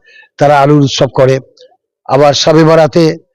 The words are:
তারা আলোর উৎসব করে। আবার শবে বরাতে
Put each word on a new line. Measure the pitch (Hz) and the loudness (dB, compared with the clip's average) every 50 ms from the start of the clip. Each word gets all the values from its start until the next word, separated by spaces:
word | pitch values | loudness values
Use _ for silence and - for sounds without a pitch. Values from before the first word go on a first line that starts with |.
| _ _ _ - - _ _ - | _ _ _ -20 -20 _ _ -4
তারা | 143 143 147 143 | -2 0 2 2
আলোর | 139 143 151 147 | 2 2 2 0
উৎসব | 143 135 - - 147 127 - | 0 -2 -2 -4 -4 -4 -2
করে। | - 131 131 135 131 135 _ _ _ - _ _ _ _ _ _ _ _ | -2 -2 0 -2 -4 -6 _ _ _ -20 _ _ _ _ _ _ _ _
আবার | - 127 135 147 147 139 | -6 -2 0 0 0 0
শবে | - - 170 156 156 160 | 0 -2 0 0 2 2
বরাতে | 156 160 160 160 147 - 175 165 156 160 165 - _ _ | 2 2 2 0 0 0 -2 -2 -2 -2 -6 -12 _ _